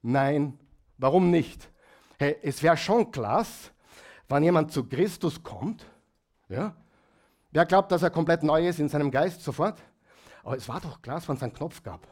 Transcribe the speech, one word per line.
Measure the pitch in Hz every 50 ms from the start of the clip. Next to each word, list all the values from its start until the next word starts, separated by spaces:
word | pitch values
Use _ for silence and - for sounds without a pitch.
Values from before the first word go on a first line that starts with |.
Nein. | - 117 127 139 135 139 147 147 143 143 131 _ _ _ _ _ _ _ _
Warum | - 127 135 151 185 185 175
nicht? | 175 165 - - - - - - _ _ _ _ - _ _ _ -
Hey, | _ 143 143 - -
es | - 151 135 - -
wär | - 165
schon | 156 - - 208 240 214 226
klasse, | - 139 110 104 120 196 233 - - - - - _ _ _ _ - - - - - - _
wenn | _ 139 143 151
jemand | 170 175 160 151 -
zu | - 143 120
Christus | - 139 127 185 214 165 - - 165 - - -
kommt, | - - - - - - - - - _ _ _ _ _ _ _ _ _ _ _ _
ja? | 92 120 185 214 165 - _ _ _ _ _ _ _ _ _ _ _ _ _ _
Wer | - 156 170
glaubt, | - 185 190 190 196
dass | 190 165
er | 180 170
komplett | - 165 165 156 170 165
neu | 151 151 156 160 170
ist | 175 170 156
in | 147 143
seinem | 151 151 143 143
Geist | 123 131 156 190 - - -
sofort? | 147 123 - 156 208 208 - - _ _ _ _ _ _ - - - - - _
Aber | - -
es | - -
war | - 117 185
doch | - 165 - -
klasse, | - 120 135 165 -
wenn | - 143
es | 127 131
einen | 117 -
Knopf | - 147 127 - - _
gab. | 104 85 82 - -